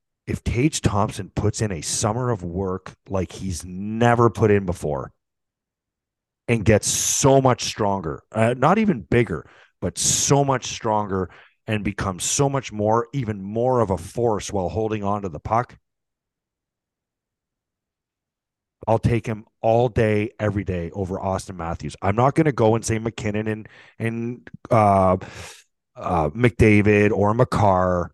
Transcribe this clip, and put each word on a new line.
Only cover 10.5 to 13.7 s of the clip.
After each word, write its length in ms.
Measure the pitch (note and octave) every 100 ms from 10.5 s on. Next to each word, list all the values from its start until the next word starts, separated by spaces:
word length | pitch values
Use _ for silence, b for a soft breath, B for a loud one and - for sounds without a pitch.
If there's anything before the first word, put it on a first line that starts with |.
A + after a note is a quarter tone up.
| C3 -
stronger 640 | - A#2 G#2+ G#2 F#2+ F#2 B B B -
and 160 | G#2+
becomes 400 | G2+ G2+ G2 F2
so 240 | - - C#3
much 240 | C#3 -
more, 340 | G#2+ G#2 A2+ A#2
even 280 | C#3 A2+ G#2+
more 380 | F#2+ G#2+ B2